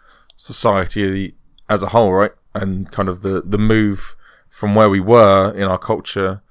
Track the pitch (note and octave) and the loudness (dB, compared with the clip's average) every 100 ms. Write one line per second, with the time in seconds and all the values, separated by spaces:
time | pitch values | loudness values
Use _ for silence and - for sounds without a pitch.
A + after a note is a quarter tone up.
0 | _ _ _ - - - A#2 G2 F2 A2 | _ _ _ -20 -12 -4 0 0 -2 -2
1 | G2 G2 G2 - _ _ - G#2+ G2 A2+ | -4 -4 -8 -12 _ _ -4 -4 0 2
2 | G#2 F#2 G#2 - _ G2+ G2 F#2+ F#2 - | 2 2 0 -4 _ -8 -6 -6 -8 -6
3 | F#2+ F2+ G2 F#2+ - G2+ G#2+ A2 G#2+ G2 | -6 -4 -4 -6 -4 0 2 2 2 -2
4 | - - - _ _ - G#2 G#2 G#2+ G2 | -8 -12 -20 _ _ -8 0 4 4 2
5 | F#2 A#2+ G#2 G2 G2 G#2 G2 F#2 - A2 | 4 6 6 6 2 -2 -4 -4 -4 -6
6 | - G2+ F#2+ G2 _ | -6 -6 -6 -6 _